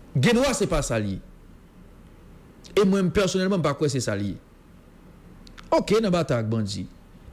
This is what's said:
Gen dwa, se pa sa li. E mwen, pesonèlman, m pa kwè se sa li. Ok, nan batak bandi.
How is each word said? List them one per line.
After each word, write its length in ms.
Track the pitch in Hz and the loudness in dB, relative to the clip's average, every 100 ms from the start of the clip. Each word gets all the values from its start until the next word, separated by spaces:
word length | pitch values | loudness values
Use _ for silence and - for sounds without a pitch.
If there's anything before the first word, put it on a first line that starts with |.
| - 139 | -6 0
Gen 220 | 156 233 | 2 4
dwa, 140 | 277 247 | 2 0
se 120 | 202 | 0
pa 100 | 156 135 | -2 -2
sa 140 | 117 | -4
li. 160 | 104 95 - - - - - - - - - - - - - - - - | -4 -6 -10 -20 -20 -20 -20 -20 -20 -20 -20 -20 -20 -20 -20 -20 -4 2
E 80 | 202 | 4
mwen, 220 | 196 180 190 | 4 2 2
pesonèlman, 440 | 190 185 185 196 | 0 0 0 0
m 60 | 151 | 0
pa 80 | 139 | 0
kwè 140 | 151 | -2
se 100 | 127 | -2
sa 120 | 117 101 | -2 -4
li. 200 | 101 87 - - - - - - - - - - - - - | -4 -8 -14 -20 -20 -20 -20 -20 -20 -20 -20 -20 -20 -18 -2
Ok, 240 | - - 208 | -2 2 2
nan 140 | 220 | 2
batak 340 | 175 160 120 110 | 0 0 -2 -2
bandi. 340 | 113 101 101 90 - - - - | -2 -4 -6 -10 -14 -20 -20 -4